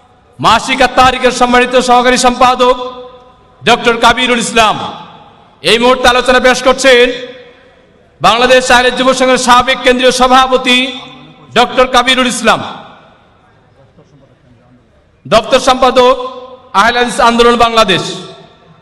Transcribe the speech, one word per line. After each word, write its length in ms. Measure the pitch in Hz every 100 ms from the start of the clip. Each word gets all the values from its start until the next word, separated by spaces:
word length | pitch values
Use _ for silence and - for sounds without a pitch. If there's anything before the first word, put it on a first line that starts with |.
| _ _ _ -
মাসিক 420 | 160 220 262 262
আত-তাহরিকের 500 | 247 254 254 254 247
সম্মানিত 440 | 247 247 247 247 254
সহকারী 400 | 247 247 247 247
সম্পাদক 760 | 254 240 254 254 247 254 247 - - - - _ _ _
ডক্টর 320 | 135 240 233 226
কাবিরুল 420 | 233 233 247 240
ইসলাম। 560 | 190 233 214 151 - - - - - _ _ _
এই 160 | 160 226
মুহূর্তে 300 | 247 247 254
আলোচনা 320 | 247 247 254
পেশ 220 | 254 247
করছেন 480 | 262 262 269 247 254 - - - - - _ _ _ _ _ -
বাংলাদেশ 500 | 175 226 254 254 254
আহলে 200 | 247 254
যুব 220 | 247 262
সংঘের 260 | 262 262 254
সাবেক 400 | 254 247 247 254
কেন্দ্রীয় 260 | 262 247 254
সভাপতি 880 | 247 254 254 254 254 254 247 262 247 - - - - -
ডক্টর 320 | - 240 - 254
কাবিরুল 400 | 247 254 254 254
ইসলাম, 360 | - 220 165 107 - - - - _ _ _ _ _ _ _ 135 _ 147 143 131 120 127 120 _ _ _ _ _ _ 135
দপ্তর 320 | 208 226 262
সম্পাদক 720 | 262 254 254 247 247 262 - - - - -
আহলে 260 | 196 220 240
হাদিস 220 | 247 180
আন্দোলন 360 | 240 233 240 233
বাংলাদেশ। 460 | 233 226 202 170 - - - - - _ _ _